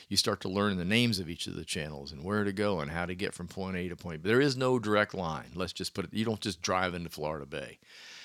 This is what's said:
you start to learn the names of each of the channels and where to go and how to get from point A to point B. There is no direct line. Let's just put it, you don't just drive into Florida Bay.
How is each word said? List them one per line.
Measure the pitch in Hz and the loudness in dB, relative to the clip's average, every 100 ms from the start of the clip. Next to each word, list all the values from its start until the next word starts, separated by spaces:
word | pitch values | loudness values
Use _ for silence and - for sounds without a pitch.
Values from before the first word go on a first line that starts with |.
| - | -2
you | 101 | 2
start | 113 101 | 2 0
to | 95 | 0
learn | 98 104 90 | 2 2 2
the | |
names | 87 113 120 95 | 4 4 4 2
of | 80 | -2
each | 85 | -6
of | - | -6
the | 85 | -8
channels | 82 90 76 71 71 | -6 -4 -4 -8 -10
and | 73 | -8
where | 90 104 | 0 2
to | 101 | 2
go | 98 104 87 | 2 2 2
and | 73 | 0
how | 82 | -2
to | 87 | -4
get | 90 98 | -2 -4
from | - 87 | -6 -10
point | 98 95 90 | -6 -4 -2
A | 90 | -4
to | |
point | 85 87 80 | -6 -8 -4
B. | 92 | 4
There | 123 | 6
is | 143 127 | 6 4
no | 127 127 | 2 4
direct | 104 104 104 | 4 4 4
line. | 95 82 76 - | 0 -2 -4 -6
Let's | 87 90 | -6 -4
just | - 90 | -4 -6
put | - | -4
it, | 82 | -4
you | 104 | 0
don't | 113 107 | 0 0
just | 107 85 | -4 -4
drive | - 92 92 | 0 2 2
into | 87 82 | -2 -6
Florida | - 76 78 | -4 -4 -4
Bay. | 69 73 - - - - - - | -6 -8 -8 -14 -20 -20 -18 -18